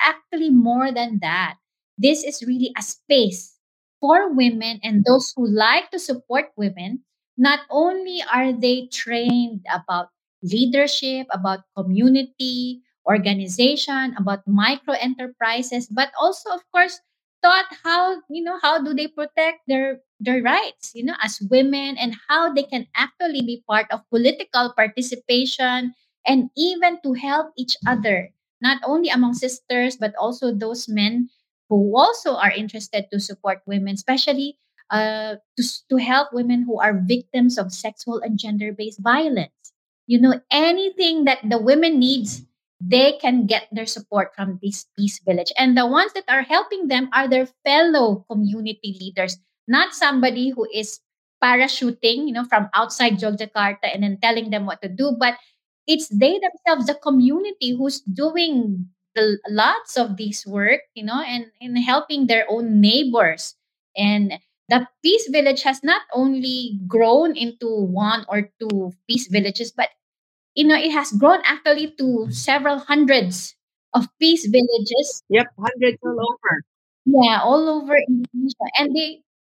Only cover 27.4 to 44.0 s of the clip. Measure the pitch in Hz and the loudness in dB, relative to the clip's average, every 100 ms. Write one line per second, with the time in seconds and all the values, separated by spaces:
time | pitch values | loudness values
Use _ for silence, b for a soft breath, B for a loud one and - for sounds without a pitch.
27.4 | 311 - 254 - 220 247 214 185 180 _ | -2 -8 -8 -4 -2 0 0 -2 -4 _
28.4 | _ - 247 262 262 311 330 247 240 240 | _ -4 -2 -2 0 0 0 2 0 0
29.4 | 254 254 - 247 247 254 214 214 214 247 | -6 -8 -4 -2 -2 -2 -6 -4 -4 -2
30.4 | 254 208 220 240 233 208 208 240 247 b | -4 -4 -6 -8 -4 0 0 0 -4 b
31.4 | _ _ - 208 202 233 359 466 320 233 | _ _ 0 2 4 4 4 2 -2 0
32.4 | 202 - 214 220 208 208 202 202 202 196 | 0 0 -6 -10 -8 -6 -6 -6 -6 -6
33.4 | 196 190 - 202 196 196 - 262 294 269 | -6 -6 -4 -6 -4 -6 -2 -2 0 -2
34.4 | 277 - _ _ - 214 214 220 214 208 | -4 -10 _ _ -6 -2 -2 -4 -8 -12
35.4 | _ - 240 - - 262 240 262 285 240 | _ -6 -6 -6 -2 -2 2 2 0 -2
36.4 | 247 240 247 226 208 202 180 190 - 254 | 0 0 0 0 0 2 0 -2 -2 2
37.4 | 247 240 185 - 220 - - 233 220 208 | 2 2 -4 -6 -10 -10 -8 -8 -4 -6
38.4 | 214 208 208 202 214 208 208 262 320 226 | -4 -4 -6 -8 -10 -6 0 0 0 -2
39.4 | 147 _ _ _ _ _ - 240 254 247 | -4 _ _ _ _ _ 0 4 4 2
40.4 | - 285 330 359 392 381 339 320 277 254 | 0 2 2 2 -2 0 0 2 2 0
41.4 | 214 233 220 294 330 294 247 269 208 - | 0 0 4 4 4 4 2 0 -4 -10
42.4 | - _ _ - 180 247 269 285 262 247 | -16 _ _ -12 0 4 4 2 0 0
43.4 | 202 220 - 214 220 - | 2 -2 -4 -10 -8 -10